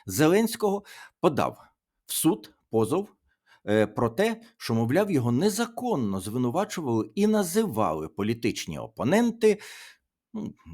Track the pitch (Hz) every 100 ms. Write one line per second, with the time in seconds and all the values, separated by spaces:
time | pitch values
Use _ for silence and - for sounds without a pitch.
0 | - 113 156 190 220 - 208 202 - -
1 | - _ 180 143 69 - - _ _ _
2 | - - 160 190 - _ _ 110 110 165
3 | 202 _ _ _ _ _ - 107 104 -
4 | 120 117 220 226 - _ - 113 117 156
5 | 208 151 117 120 202 202 233 - 247 180
6 | 107 95 95 120 123 151 208 - 143 113
7 | 107 - 214 214 185 190 220 107 98 78
8 | 78 - 104 117 117 - - 73 58 -
9 | 104 202 240 226 214 208 - - - -
10 | _ _ _ 220 - - 82